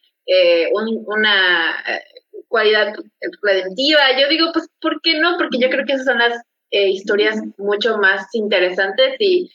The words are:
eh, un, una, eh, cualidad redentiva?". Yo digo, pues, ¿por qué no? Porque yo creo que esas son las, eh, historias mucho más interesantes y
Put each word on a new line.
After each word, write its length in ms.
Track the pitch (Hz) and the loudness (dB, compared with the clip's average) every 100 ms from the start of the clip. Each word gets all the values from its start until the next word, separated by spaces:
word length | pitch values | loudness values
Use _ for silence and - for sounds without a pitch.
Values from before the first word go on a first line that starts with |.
| _ _ - | _ _ 0
eh, 420 | 185 175 170 165 | 2 4 4 2
un, 300 | 202 220 220 220 | 0 -2 -6 -4
una, 640 | 214 214 202 185 170 160 - - | -2 2 2 2 2 0 -4 -6
eh, 140 | 110 - - _ - - | -8 -10 -20 _ -20 -4
cualidad 440 | 226 208 214 208 214 - - 185 - | 0 4 4 0 -4 -14 -12 -12 -4
redentiva?". 580 | 202 190 185 190 277 302 269 254 | 0 0 -2 -2 2 4 4 2
Yo 80 | 277 | 2
digo, 200 | 311 330 | 2 0
pues, 160 | 330 - _ | -2 -6 _
¿por 220 | 320 311 | -6 -4
qué 180 | 330 311 | -2 0
no? 200 | 330 349 | 0 0
Porque 180 | 311 254 | -4 0
yo 120 | 254 | 0
creo 160 | 262 277 | -2 -2
que 80 | |
esas 100 | 269 | -4
son 140 | 262 233 | -2 0
las, 200 | 240 240 - _ - | 0 -2 -12 _ -4
eh, 200 | 208 196 | 0 0
historias 500 | 196 208 202 214 214 208 - | 0 -2 0 0 -2 -8 -8
mucho 400 | 202 208 233 214 | -4 -2 -2 0
más 300 | 190 202 - | 0 0 -4
interesantes 840 | 233 208 202 180 185 196 202 262 - | -6 -2 0 0 0 -4 0 0 0
y 300 | 202 180 180 | 0 0 -2